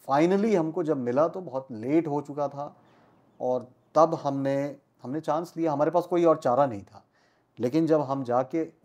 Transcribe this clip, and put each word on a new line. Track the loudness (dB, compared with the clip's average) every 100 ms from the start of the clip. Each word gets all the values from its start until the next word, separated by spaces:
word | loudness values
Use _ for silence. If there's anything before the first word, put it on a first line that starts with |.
| -2
Finally | 2 4 4 2 2
हमको | 0 -2
जब | -2 -2
मिला | 0 2 2
तो | 0
बहुत | -8 -10 -10
लेट | -8 0 2 2
हो | -2
चुका | -6 -6 -6
था, | -6 -12 -14 _ _ _ _ _ -6
और | -4 -2 -6 _ _
तब | 4 4
हमने, | 2 -4 -4 -2 -2 -4 -8 _ _
हमने | -10 -8
चांस | -4 -4 -4 -4
लिया, | -2
हमारे | 0 2
पास | 0 0
कोई | 2
और | 4 4
चारा | 2 2 2
नहीं | -2
था। | -12 -20 -20 _ _ _ _ -8
लेकिन | -2 0 2
जब | 2
हम | 0 -4
जाके | -2 -2 -2 -4 -6 -8